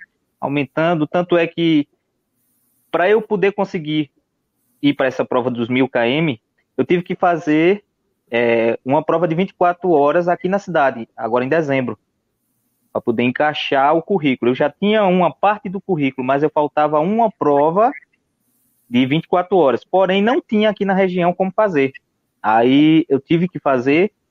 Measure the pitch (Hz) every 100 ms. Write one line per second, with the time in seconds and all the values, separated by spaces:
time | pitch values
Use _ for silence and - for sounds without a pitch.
0 | - _ _ - 135 147 135 - 165 170
1 | 151 175 175 175 165 - 165 156 139 _
2 | _ _ _ _ _ _ _ _ - 160
3 | 185 220 220 208 196 202 190 185 151 156
4 | 143 _ _ _ _ _ _ - 143 139
5 | 131 - - 123 123 120 117 127 131 123
6 | 117 143 165 113 _ _ _ - 139 175
7 | 180 185 185 170 151 156 170 202 _ _
8 | _ _ - 120 120 117 113 117 127 147
9 | 147 165 175 160 196 - 175 - 185 151
10 | 143 180 175 175 185 196 190 160 135 123
11 | 113 - 113 123 127 160 147 135 120 110
12 | _ _ _ _ _ _ _ _ _ 117
13 | - 117 123 127 151 147 - 139 139 165
14 | - 196 147 123 117 127 147 - 202 220
15 | 196 185 170 - 196 208 196 190 - 160
16 | 135 131 127 139 151 156 147 - 151 151
17 | 170 220 220 - 147 143 151 180 233 -
18 | _ _ _ _ _ _ _ _ - 123
19 | 131 160 - 180 180 190 139 113 - 185
20 | 185 196 208 311 - 208 214 202 196 190
21 | 190 180 175 175 190 - 214 151 135 -
22 | _ _ _ _ - 113 123 139 156 160
23 | - 135 - 165 180 147 147 131 127 156
24 | 208 _ _